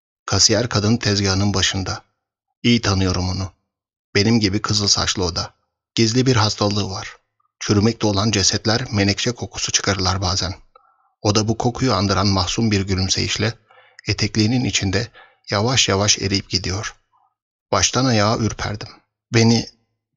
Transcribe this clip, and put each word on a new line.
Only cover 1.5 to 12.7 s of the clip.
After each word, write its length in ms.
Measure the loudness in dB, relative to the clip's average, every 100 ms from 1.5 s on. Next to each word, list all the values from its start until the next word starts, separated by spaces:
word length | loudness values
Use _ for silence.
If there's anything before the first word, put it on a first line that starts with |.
başında. 480 | 0 -2 -2 -6 -8 -12 _ _ _ _ _
İyi 180 | 0 2
tanıyorum 480 | 2 0 0 0 -2
onu. 220 | -4 -8 -12 _ _ _ _ _ 0
Benim 240 | 4 4
gibi 220 | 2 0
kızıl 260 | -2 -2 0
saçlı 360 | 0 -2 -2
o 120 | -2 -4
da. 180 | -8 _ _ _ _ 0
Gizli 300 | 2 2 2
bir 100 | 2
hastalığı 540 | 2 0 -2 -2 -4
var. 280 | -8 -12 -18 _ _ _ -10
Çürümekte 480 | 0 2 2 2 0
olan 240 | 0 0
cesetler 600 | 2 0 0 0 -2 0
menekşe 400 | 0 2 0 -2
kokusu 400 | -4 -8 -8 -2
çıkarırlar 500 | -2 0 0 0 -2
bazen. 320 | -2 -2 -4 -8 _ _ _ _ _ _
O 140 | 0 2
da 120 | 0
bu 100 | 0
kokuyu 360 | -2 -2 0
andıran 340 | 0 2 2 2
mahzun 440 | 0 -2 -2 0